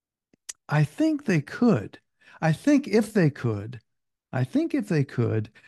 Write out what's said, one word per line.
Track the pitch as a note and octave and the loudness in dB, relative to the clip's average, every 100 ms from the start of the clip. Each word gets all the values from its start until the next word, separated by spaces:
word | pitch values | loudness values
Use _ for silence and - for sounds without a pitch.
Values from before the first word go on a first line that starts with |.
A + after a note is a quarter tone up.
| _ _ _ _ - - - | _ _ _ _ -20 -20 -2
I | D3+ | 0
think | D3 - D#4+ D4 - | 0 0 -2 0 0
they | E3 | -2
could. | - - A#3+ F3+ - - _ _ _ - | -2 0 2 2 -2 -16 _ _ _ -4
I | E3 | -2
think | D#3 - C#4+ - | 0 2 2 2
if | G#3 G#3+ | 0 2
they | G#3+ D#3 | 2 2
could, | - B2 G#2 G#2+ A#2+ _ _ _ _ _ | 0 -4 -4 -8 -14 _ _ _ _ _
I | B2+ | -4
think | C3 C#4 E4 | -2 -2 -2
if | D4 G#3 | -4 -2
they | D#3+ | -2
could, | C3+ - A2 A2 G#2+ - | 0 -2 -2 -2 -6 -14